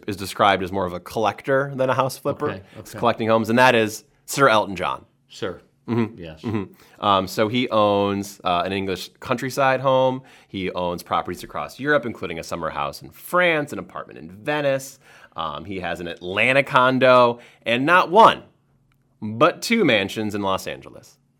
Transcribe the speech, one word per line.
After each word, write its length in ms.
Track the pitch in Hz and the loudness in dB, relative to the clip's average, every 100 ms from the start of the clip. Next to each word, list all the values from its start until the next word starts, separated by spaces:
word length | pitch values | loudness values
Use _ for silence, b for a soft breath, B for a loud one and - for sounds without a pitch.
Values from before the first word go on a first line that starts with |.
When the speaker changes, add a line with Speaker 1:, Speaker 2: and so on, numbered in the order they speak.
| - | -10
Speaker 1:
is 100 | 95 | -8
described 440 | 95 - 104 95 | -10 2 4 4
as 120 | 92 | 0
more 120 | 98 90 | -4 -4
of 60 | |
a 80 | 87 | -6
collector 720 | - - 107 101 - 135 143 | -8 -2 -2 -2 -2 0 0
than 160 | 135 131 | -2 0
a 40 | |
house 240 | 127 135 - | 0 0 -2
flipper. 320 | 147 - 127 | -8 -4 -6
Speaker 2:
Okay, 100 | 95 92 - | -8 -14 -20
Speaker 1:
He's 140 | 101 | -18
Speaker 2:
okay. 100 | 110 | -2
Speaker 1:
collecting 300 | 117 113 110 | 0 0 2
homes, 200 | 113 110 | 2 2
and 80 | 117 | 4
that 160 | 127 117 | 6 6
is 280 | 110 - - _ - | 2 -4 -16 _ -10
Sir 240 | - 135 | 2 4
Elton 260 | 110 98 92 | 4 0 -4
John. 300 | 78 65 - _ _ | -4 -6 -10 _ _
Speaker 2:
Sir. 320 | - 107 80 _ _ - | -10 -10 -10 _ _ -4
Speaker 1:
Mm-hmm. 300 | 117 110 - | -2 -2 -6
Speaker 2:
Yes. 220 | 82 80 | -18 -10
Speaker 1:
Mm-hmm. 640 | 120 104 95 - - _ 104 | -6 -4 -6 -14 -20 _ 2
Um, 220 | 98 92 | 2 2
so 200 | - 107 | 0 0
he 220 | 123 131 | 0 0
owns, 720 | 107 104 101 101 101 98 - | 2 4 2 0 -2 -6 -6
uh, 200 | 95 87 87 | -2 -2 0
an 60 | |
English 360 | 98 98 90 - _ | -4 -4 -6 -8 _
countryside 580 | - 123 131 127 135 131 | -6 -6 -4 -2 0 2
home. 420 | 135 131 131 131 131 b b | 2 2 2 -2 -10 b b
He 200 | 98 95 | -6 -6
owns 300 | 90 90 87 | -4 -4 -6
properties 420 | - 90 80 87 | -4 -4 -4 -8
across 360 | - - 73 - | -10 -10 -10 -8
Europe, 260 | 135 147 120 | 0 0 0
including 340 | - 92 82 | -8 -8 -8
a 40 | |
summer 260 | 80 87 80 | -8 -6 -6
house 320 | 73 71 71 | -4 -6 -6
in 80 | 69 | -18
France, 600 | - - 180 180 156 143 | -20 -4 0 2 0 -4
an 60 | 101 | -10
apartment 400 | 92 73 - 57 | -12 -14 -16 -18
in 100 | 80 | -18
Venice. 680 | 95 110 147 143 135 135 - B B B - | -12 -6 -2 -2 -2 -6 -20 B B B -8
Um, 260 | 80 73 87 | -8 -8 -10
he 140 | 95 | -8
has 200 | 87 85 | -8 -6
an 60 | 85 | -8
Atlanta 560 | 85 90 98 117 135 | -10 -8 -2 2 2
condo, 760 | 135 143 127 131 131 127 120 120 B B - | 2 4 4 4 6 8 6 2 B B -4
and 200 | 120 139 | -2 4
not 260 | 180 151 | 4 4
one, 320 | 185 208 73 - _ _ _ _ _ _ _ | 8 8 6 -6 _ _ _ _ _ _ _
but 400 | 107 110 156 - | -10 2 2 2
two 240 | - 226 175 | -2 0 2
mansions 500 | 107 98 - 107 101 | 2 0 -4 -4 -4
in 60 | |
Los 260 | 98 95 - | -2 -4 -6
Angeles. 500 | 67 65 - - _ _ | -12 -16 -20 -20 _ _